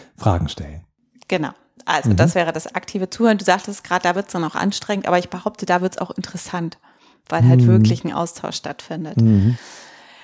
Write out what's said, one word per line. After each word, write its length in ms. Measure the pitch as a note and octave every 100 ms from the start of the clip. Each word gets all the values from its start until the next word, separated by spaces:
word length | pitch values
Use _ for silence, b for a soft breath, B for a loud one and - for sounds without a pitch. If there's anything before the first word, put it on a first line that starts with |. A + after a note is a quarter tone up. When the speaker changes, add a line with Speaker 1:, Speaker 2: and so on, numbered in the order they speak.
| B -
Speaker 1:
Fragen 320 | G#2+ F2 D#2
stellen. 360 | - D2 D#2 - _ _ _ -
Speaker 2:
Genau. 220 | F3+ D3 - _ _ -
Also 240 | D#3 B2+
Speaker 1:
Mhm. 60 | F#2+
Speaker 2:
das 180 | E3+
wäre 180 | F3+ E3
das 220 | D#3 -
aktive 360 | - - G3+ F#3
Zuhören. 280 | - A3+ G#3
Du 60 |
sagtest 380 | G3 F#3+ G#3 G3+
gerade, 200 | - F3+
da 100 | F3
wird's 180 | F3+ G3+
dann 120 | F3+
auch 100 | D#3
anstrengend, 540 | - G3+ - - G3 -
aber 100 | F3+
ich 100 | F3
behaupte, 360 | F3+ G#3 - F#3
da 140 | F3+
wird's 180 | F#3 -
auch 140 | F3+
interessant, 680 | - - F3+ - F3+ E3+ - b b b b -
weil 180 | - A#2+
halt 160 | B2+
Speaker 1:
Mhm. 40 | A#2+
Speaker 2:
wirklich 380 | A2 G#2+ A#2
ein 80 | F3
Austausch 440 | - E3+ - - -
stattfindet. 600 | - - - E3 D#3 -
Speaker 1:
Mhm. 360 | A2+ G2+ G#2 A#2+ B B B B B B